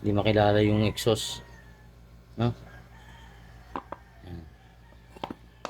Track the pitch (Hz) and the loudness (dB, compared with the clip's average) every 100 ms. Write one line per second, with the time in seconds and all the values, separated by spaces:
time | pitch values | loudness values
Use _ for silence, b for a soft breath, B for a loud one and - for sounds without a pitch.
0 | 104 101 101 104 104 104 107 107 107 - | -2 0 2 4 4 4 4 2 0 0
1 | 117 110 - - - - - - - - | 0 0 -2 -10 -16 -20 -20 -20 -20 -20
2 | - - - - 117 - - - - - | -20 -20 -14 -4 -2 -4 -12 -20 -20 -20
3 | - - - - - - - - - - | -20 -20 -20 -20 -20 -20 -16 -16 -14 -18
4 | - - 90 85 80 - - - - - | -20 -20 -16 -16 -16 -20 -20 -20 -20 -20
5 | - - - - - - | -20 -14 -14 -14 -20 -16